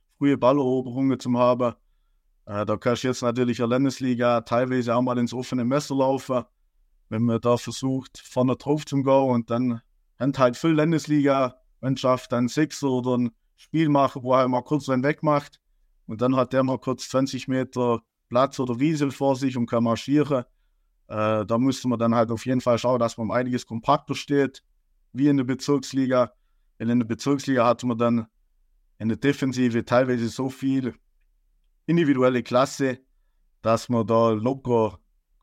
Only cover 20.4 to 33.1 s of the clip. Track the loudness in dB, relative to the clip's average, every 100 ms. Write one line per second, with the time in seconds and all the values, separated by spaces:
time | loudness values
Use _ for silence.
20.4 | -4 _ _ _ _ _ -10 -2 0 0
21.4 | 0 0 0 0 -2 0 2 2 2 -2
22.4 | -2 -2 2 0 2 0 -2 -4 -4 -2
23.4 | -2 -4 -6 -6 0 0 0 -8 -2 0
24.4 | 0 -4 _ _ _ _ _ 0 2 2
25.4 | 0 -4 0 -2 -2 -4 0 2 0 _
26.4 | _ _ _ -8 0 0 0 -4 -2 -2
27.4 | 0 2 2 2 -2 0 0 0 -4 _
28.4 | _ _ _ _ _ -8 -4 -2 0 0
29.4 | -2 0 0 0 0 0 2 0 -2 -4
30.4 | -8 -4 -2 -2 -4 -8 _ _ _ _
31.4 | _ _ _ _ -2 2 2 4 4 2
32.4 | 0 0 0 -2 -4 -4 _